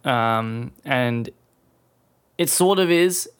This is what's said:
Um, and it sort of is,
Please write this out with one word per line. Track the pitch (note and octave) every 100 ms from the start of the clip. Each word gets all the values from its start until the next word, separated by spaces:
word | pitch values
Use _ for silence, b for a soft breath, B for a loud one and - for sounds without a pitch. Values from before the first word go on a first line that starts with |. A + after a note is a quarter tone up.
Um, | C#3 B2 A2+ A2+ A2+ A2+ - -
and | - C3 A#2+ A#2 A2+ - _ _ _ _ _ _ _ _ _ -
it | E3+
sort | - F#3 F#3+
of | F3+
is, | E3+ F3+ F3 - -